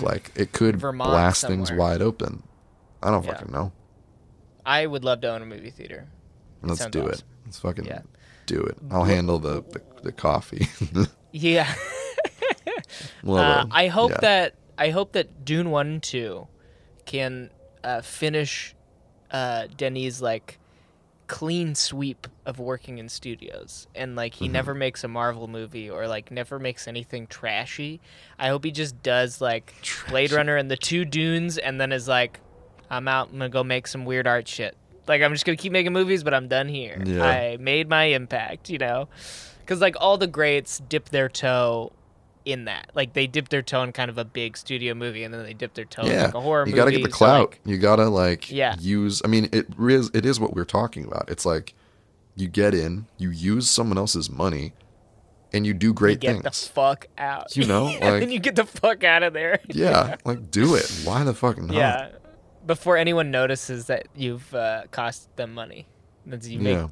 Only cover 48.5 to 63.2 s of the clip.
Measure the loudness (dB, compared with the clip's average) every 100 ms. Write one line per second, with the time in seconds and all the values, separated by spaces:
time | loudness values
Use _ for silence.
48.5 | 0 0 0 0 0 0 0 2 4 4
49.5 | 2 0 0 4 4 4 2 2 2 0
50.5 | -2 0 0 0 -4 -8 -8 -6 -2 0
51.5 | 0 -2 -14 _ _ _ _ _ -6 -2
52.5 | 2 4 4 0 -4 -10 -8 -6 -2 0
53.5 | 0 2 0 2 0 0 -2 -4 -2 -2
54.5 | -2 -6 -12 _ _ _ _ _ _ _
55.5 | -2 0 2 2 6 6 6 2 0 -2
56.5 | -6 -4 0 2 0 -6 -8 -6 -6 -6
57.5 | 0 4 4 2 2 2 4 2 0 0
58.5 | 2 0 2 2 4 6 6 4 0 0
59.5 | -2 -2 0 6 6 4 0 -4 -4 -2
60.5 | 2 4 4 2 -2 -2 0 0 2 0
61.5 | 0 -2 2 2 2 -4 -14 -20 -20 _
62.5 | -12 -4 -2 4 4 4 2